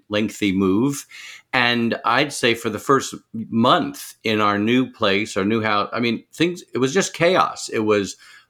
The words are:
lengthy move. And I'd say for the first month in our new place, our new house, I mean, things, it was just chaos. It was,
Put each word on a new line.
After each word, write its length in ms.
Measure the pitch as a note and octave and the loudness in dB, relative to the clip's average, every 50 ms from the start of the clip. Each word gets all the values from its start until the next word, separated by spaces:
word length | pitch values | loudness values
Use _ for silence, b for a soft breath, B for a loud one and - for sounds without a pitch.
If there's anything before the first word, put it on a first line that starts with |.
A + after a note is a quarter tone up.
| _ - | _ -4
lengthy 420 | G#2 G#2+ A2 G#2 - - G#2+ G2+ | -2 -2 -2 -2 -2 -2 0 0
move. 540 | F#2 F#2+ G2 F#2 F#2+ G#2 B2 C#3+ C#3+ - - B B B B B B B B B - | 2 2 2 2 4 2 2 0 -2 -4 -10 B B B B B B B B B 0
And 460 | C3 A#2+ A#2+ A#2 A#2+ A#2 A2+ A2 - - | 0 2 2 2 0 0 -2 -2 -2 -2
I'd 280 | A2 A#2 C3 D3+ D3 - | 0 0 0 0 -2 -2
say 200 | - - A#2+ A#2 | 0 0 0 2
for 140 | A#2 - A#2 | 0 -2 -6
the 100 | G#2 G2+ | -6 -4
first 340 | - - C#3 C3 - - - - - _ - | 0 2 2 2 0 -2 -10 -14 -14 _ -12
month 840 | A2+ A2 - A2+ A2+ A2+ B2+ E3 F3+ - - - - - - - _ - | -12 -8 -4 0 2 4 4 4 2 0 -2 -8 -12 -14 -16 -12 _ -4
in 180 | A2+ A2 G#2+ | -2 0 2
our 160 | G#2+ G#2 G2+ | 2 2 2
new 320 | G2+ G#2 A2 A#2+ B2+ C3 B2 | 2 2 2 2 2 2 0
place, 440 | - - A2 G2+ G2 G2+ A2 G#2+ - | -2 -2 0 2 2 2 0 -2 -2
our 80 | G2+ F#2+ | 0 0
new 160 | G2+ A2+ A#2 | 2 2 0
house, 280 | G#2+ A2 G#2 G#2 G2 - - | 0 0 0 0 0 -2 -2
I 60 | A2+ | -2
mean, 240 | A#2+ A#2+ A2+ - - _ - | -2 -2 -2 -4 -6 _ -4
things, 300 | - D#3 F3 F3 F3+ - _ - | -2 -2 -2 -2 -6 -10 _ -4
it 40 | |
was 160 | A#2+ B2+ C3 D3 | 0 0 0 2
just 200 | G3 F#3 - - | 0 0 -2 0
chaos. 560 | - E3 F3 F#3 D#3 - - - - - - | 0 2 2 4 2 2 0 -2 -8 -10 -6
It 100 | - A2+ | -4 0
was, 360 | A2 G#2+ G#2+ G#2 G2 F#2 - B B B B B B B | 2 2 2 2 0 -2 -6 B B B B B B B